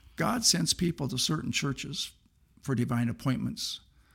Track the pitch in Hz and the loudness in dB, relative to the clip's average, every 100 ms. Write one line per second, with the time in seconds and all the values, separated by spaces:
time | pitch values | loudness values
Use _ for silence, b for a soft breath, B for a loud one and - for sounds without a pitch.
0 | B - 160 240 226 175 160 - 175 165 | B -2 0 4 4 4 2 2 0 0
1 | 135 127 - 156 - - 143 131 - 143 | -2 0 0 0 0 0 0 -2 -6 -6
2 | - - _ _ _ _ - 123 120 120 | -8 -10 _ _ _ _ -2 0 2 2
3 | 117 - 135 120 - - - - - b | 0 0 -2 0 -2 -4 -6 -8 -14 b
4 | b | b